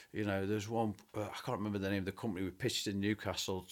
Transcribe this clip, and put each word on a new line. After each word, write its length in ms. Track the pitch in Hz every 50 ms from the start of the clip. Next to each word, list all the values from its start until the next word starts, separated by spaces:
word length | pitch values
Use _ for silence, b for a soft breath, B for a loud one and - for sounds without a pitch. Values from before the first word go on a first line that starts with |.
| B B
You 140 | - - 107
know, 200 | 101 98 98 98 98
there's 200 | 107 107 98 110
one, 260 | 117 113 113 107 101 - - - -
uh, 60 | 107
I 160 | 104 101 - - -
can't 120 | - 123 95
remember 200 | 104 107 101 101
the 100 | 98 98
name 100 | 101 98
of 60 | 92
the 60 | 95
company 340 | 95 - - 117 92 90 95
we 60 | 90
pitched 360 | 90 - 131 117 - - - 110
in 120 | 101 98
Newcastle 680 | 98 104 107 104 - 104 90 - - - 95 92 90 -